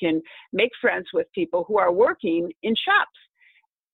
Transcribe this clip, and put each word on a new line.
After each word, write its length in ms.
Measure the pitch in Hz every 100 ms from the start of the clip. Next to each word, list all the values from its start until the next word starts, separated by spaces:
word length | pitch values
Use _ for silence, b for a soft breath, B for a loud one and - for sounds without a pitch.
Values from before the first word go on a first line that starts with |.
can 200 | 175 160 160 B B
make 180 | 185 240 -
friends 260 | 233 180 175
with 140 | 170 170
people 300 | - 165 180 175
who 100 | 208
are 140 | 180
working 580 | 175 262 359 196 165 175 -
in 120 | 214
shops. 440 | 226 - 403 - - _ b b b _ _ _